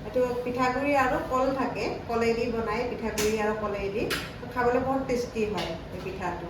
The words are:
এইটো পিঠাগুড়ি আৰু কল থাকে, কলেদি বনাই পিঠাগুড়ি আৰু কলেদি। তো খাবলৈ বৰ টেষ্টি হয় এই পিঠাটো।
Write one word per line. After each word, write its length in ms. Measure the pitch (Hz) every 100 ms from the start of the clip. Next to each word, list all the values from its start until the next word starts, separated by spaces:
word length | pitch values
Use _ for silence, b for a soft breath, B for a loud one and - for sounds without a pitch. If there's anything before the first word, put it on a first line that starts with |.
এইটো 180 | 214 254 247 240
পিঠাগুড়ি 480 | 254 247 254 262 285 277
আৰু 220 | 254 - -
কল 160 | 254 269
থাকে, 300 | 269 233 196 247 - -
কলেদি 360 | 226 233 226 247
বনাই 300 | 226 214 220 247
পিঠাগুড়ি 460 | 214 220 208 214 220
আৰু 160 | 214 214
কলেদি। 420 | 208 202 202 202 -
তো 340 | - - - -
খাবলৈ 260 | 247 240 262
বৰ 180 | 262 269 262
টেষ্টি 360 | 240 240 226
হয় 260 | 208 190 175 170 -
এই 80 | 180
পিঠাটো। 420 | 190 185 180 170 170